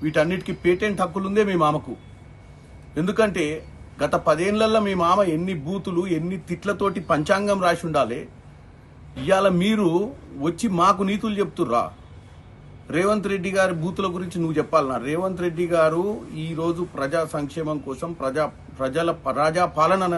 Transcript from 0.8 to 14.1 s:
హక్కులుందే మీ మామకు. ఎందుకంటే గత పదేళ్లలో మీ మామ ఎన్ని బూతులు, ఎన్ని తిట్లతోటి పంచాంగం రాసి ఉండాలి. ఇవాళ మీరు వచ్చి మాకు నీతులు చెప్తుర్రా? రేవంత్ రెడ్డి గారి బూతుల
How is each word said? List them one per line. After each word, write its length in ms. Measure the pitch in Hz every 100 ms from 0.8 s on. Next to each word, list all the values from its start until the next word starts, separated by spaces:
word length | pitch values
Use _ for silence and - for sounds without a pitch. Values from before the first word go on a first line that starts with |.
| 214 196
హక్కులుందే 440 | 185 185 190 208 202
మీ 60 | 180
మామకు. 300 | 151 147 - - - - - - - - - - - 147
ఎందుకంటే 460 | 180 208 214 180 151 156 - - - -
గత 120 | 147 170 170
పదేళ్లలో 540 | 156 190 208 220 220 202
మీ 60 | 185
మామ 180 | 170 190 190 156
ఎన్ని 180 | 180 175 139
బూతులు, 360 | 190 196 175 190 160
ఎన్ని 180 | 170 185 151
తిట్లతోటి 500 | 170 196 196 196 190
పంచాంగం 640 | 160 151 151 196 202 196 180
రాసి 200 | 165 165
ఉండాలి. 320 | 151 117 82 - - - - - - - - - -
ఇవాళ 240 | 135 190 196 175
మీరు 260 | 196 214 180 170 220 - - 139 147
వచ్చి 220 | 170 233 175
మాకు 200 | 185 190
నీతులు 320 | 196 208 226 202
చెప్తుర్రా? 440 | 175 - 143 117 85 - - - - - - - - - -
రేవంత్ 320 | 156 196 214 185
రెడ్డి 180 | 196 180 190
గారి 180 | 190 170
బూతుల 260 | 170 185 190